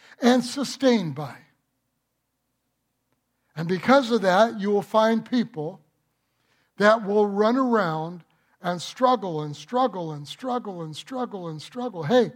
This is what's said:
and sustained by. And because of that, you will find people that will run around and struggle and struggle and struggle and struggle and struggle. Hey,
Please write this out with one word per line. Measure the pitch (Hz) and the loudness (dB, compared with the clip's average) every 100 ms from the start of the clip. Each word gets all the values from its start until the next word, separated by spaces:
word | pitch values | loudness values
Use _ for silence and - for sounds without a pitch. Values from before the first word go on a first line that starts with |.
| - - | -20 0
and | 240 254 | 4 4
sustained | - 285 254 - 269 233 165 135 | 2 -6 -6 0 2 2 0 -6
by. | 139 - _ _ _ _ _ _ _ _ _ _ _ _ _ _ _ _ _ _ _ _ _ 156 | -10 -14 _ _ _ _ _ _ _ _ _ _ _ _ _ _ _ _ _ _ _ _ _ -8
And | 170 | -4
because | 180 226 277 233 | -2 4 4 4
of | 233 | 0
that, | 190 185 233 220 | 2 4 4 2
you | 202 | -2
will | 202 | -2
find | - 220 220 226 220 | 0 2 2 2 0
people | 247 202 156 151 196 _ _ _ _ _ _ _ _ _ - | -2 -2 -6 -12 -12 _ _ _ _ _ _ _ _ _ 2
that | 208 226 | 4 4
will | 196 208 208 | 2 2 2
run | 196 214 262 | 2 2 2
around | 254 226 175 160 165 175 - _ _ _ | 2 2 0 -2 -6 -10 -20 _ _ _
and | 175 180 | -6 -6
struggle | - - 254 247 190 156 | -8 0 2 2 -2 -6
and | 151 147 | -8 -10
struggle | - 247 262 190 165 | -6 -2 -2 -2 -8
and | 147 143 | -10 -14
struggle | - 254 247 214 175 | -12 -8 -6 -8 -10
and | 156 | -12
struggle | 151 - 262 233 196 170 | -14 -12 -8 -8 -8 -10
and | 156 | -12
struggle. | - 240 247 165 | -12 -10 -10 -8
Hey, | 151 247 220 | 2 2 2